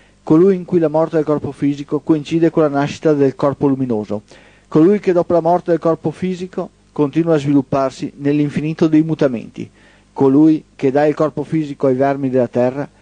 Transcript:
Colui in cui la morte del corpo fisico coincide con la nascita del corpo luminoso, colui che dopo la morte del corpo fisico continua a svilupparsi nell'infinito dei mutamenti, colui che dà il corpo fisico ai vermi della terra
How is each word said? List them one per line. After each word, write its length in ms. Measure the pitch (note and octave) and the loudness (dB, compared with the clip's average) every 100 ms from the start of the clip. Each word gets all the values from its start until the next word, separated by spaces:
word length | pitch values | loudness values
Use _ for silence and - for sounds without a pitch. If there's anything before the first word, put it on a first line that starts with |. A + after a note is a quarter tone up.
| _ _ | _ _
Colui 320 | - D#3+ G3 F#3 | 0 4 4 2
in 80 | E3+ | 0
cui 120 | F3+ | 0
la 120 | D#3 | 0
morte 260 | D#3 E3 E3 | 0 0 0
del 100 | D3+ | -2
corpo 260 | D3 C#3+ | -2 -4
fisico 500 | - C#3+ C#3+ D3 D3 | -4 -4 -4 -4 -4
coincide 500 | - D#3 C#3 E3 E3 | -2 -2 -2 0 0
con 100 | E3 | 2
la 80 | D3+ | 0
nascita 440 | C#3 C#3+ - D#3+ | 0 -4 -2 0
del 200 | D3 C#3 | 2 2
corpo 320 | C3+ C#3+ B2+ C#3+ | 0 -2 0 0
luminoso, 560 | C3+ B2+ A2 G#2 G#2 - - - _ _ | 0 -2 -4 -4 -8 -10 -20 -20 _ _
colui 320 | D3+ E3+ G#3 | 2 4 4
che 120 | F#3+ | 0
dopo 220 | F3 E3+ | 0 0
la 60 | E3+ | 0
morte 300 | E3 F3 F3 | 2 0 0
del 80 | E3 | -2
corpo 320 | E3 D#3+ E3 | 0 -2 -4
fisico 580 | - F#3 F3+ F3+ - - _ _ | -6 -6 -6 -8 -10 -10 _ _
continua 440 | - C#3+ D3+ E3 D#3 | -4 -2 0 0 0
a 20 | |
svilupparsi 760 | C#3 C#3+ C3 C#3 C3+ - C#3 - | 2 0 0 -2 -2 -4 -12 -6
nell'infinito 680 | C#3+ D3 D3 - D3+ D#3 D#3+ | -2 0 -2 -2 -6 0 2
dei 160 | D#3 | 2
mutamenti, 680 | D#3+ D#3 C#3+ A2+ - - A2+ _ _ _ _ | 2 0 -2 -2 -10 -14 -14 _ _ _ _
colui 540 | - C#3 C#3 D#3+ D#3 - - | 0 2 4 4 2 -4 -4
che 160 | C3+ | -2
dà 140 | C3+ D3+ | 2 0
il 80 | C#3+ | 0
corpo 280 | D#3 D3+ C#3 | -2 -4 -6
fisico 420 | D#3+ D3 C#3+ C#3 | -4 -4 -2 -2
ai 80 | B2+ | 0
vermi 340 | C#3 C#3 C3+ | 0 -2 -2
della 200 | B2+ A#2+ | 0 0
terra 400 | A#2+ B2 C3+ C#3 _ | 0 -2 -2 -10 _